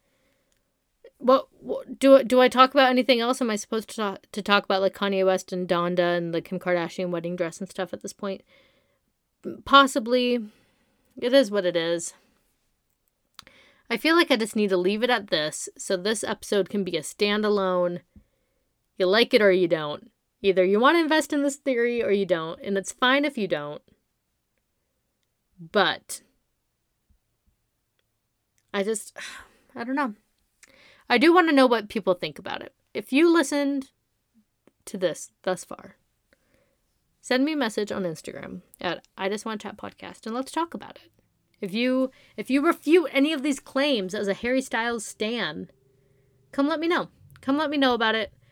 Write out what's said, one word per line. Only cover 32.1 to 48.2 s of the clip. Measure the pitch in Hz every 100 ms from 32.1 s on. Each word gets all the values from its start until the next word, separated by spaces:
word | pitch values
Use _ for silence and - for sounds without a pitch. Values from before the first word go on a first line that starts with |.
think | 180 160 151
about | 185 -
it. | - _ _
If | - 214
you | 262 339
listened | 330 277 285 285 277 - _ _ _ _ 226 _ _ _ _ -
to | 196
this | 175 - - _
thus | - 180
far, | - - 196 - _ _ _ _ _ _ _ _ _ _ _ _
send | - 254
me | 285
a | 302
message | 226 214 208
on | 214
Instagram | 180 160 - - - 180 _ -
at | 180 160 _ -
I | 190
Just | 214
Wanna | 226 214
Chat | 202 208
Podcast | 202 - 190 -
and | 220
let's | 233 262
talk | 320 -
about | 202 - -
it. | _ _ _ _ _ -
If | 202
you, | 214 247 262 262 _ _ -
if | 214
you | 269
refute | 320 - 294 349 311
any | 277 285
of | 311
these | 294 -
claims | - 262 294 240 185
as | 214 202
a |
Harry | 190 240 262
Styles | 262 233 233 233
stan, | - - 214 233 165 175 185 _ _ _ _ _ _ _ _
come | - 285
let | 311
me | 330
know. | 330 - _ - -
Come | - 285
let | 302
me | 294
know | 269
about | 233 226
it. | 220